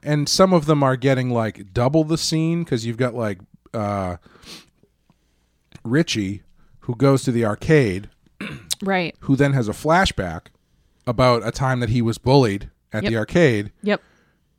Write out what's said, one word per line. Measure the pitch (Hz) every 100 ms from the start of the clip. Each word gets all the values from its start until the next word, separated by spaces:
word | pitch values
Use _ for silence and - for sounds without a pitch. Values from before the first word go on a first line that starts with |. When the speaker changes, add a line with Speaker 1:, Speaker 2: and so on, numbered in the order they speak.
Speaker 1:
and | 143 151 143
some | - 190
of | 180 147
them | 147
are | 135 127
getting, | 135 127 127
like, | 120 110 - 98
double | 117 123 160
the | 156 160
scene | - 160 160 170 165
'cause | 127
you've | 113 113
got, | 123 120
like, | 107 92 - _ _
uh, | 117 101 101 90 90 _ _ - - _ _ _ _ _ _ _ _ _ _ _ -
Richie, | 110 139 165 113 95 98 - _ _ _
who | - 113
goes | 139 135
to | -
the | 117 110
arcade, | 104 - 156 113 90 104 _ _ -
<clears throat> | 190 135 - -
Speaker 2:
Right. | 196 185 165 -
Speaker 1:
who | - 135
then | 139
has | 135 104
a |
flashback | - 151 170 190 - 90 82 - _ _ _ _ _ -
about | 117 127 120 107
a |
time | - 131 127
that | 117
he | 123
was | 113 110
bullied | 123 139 120 101 - - _
at | 107
Speaker 2:
Yep. | 202
Speaker 1:
the | 113
arcade. | 107 180 156 107 104 -
Speaker 2:
Yep. | 202 202 _ _ _ _ _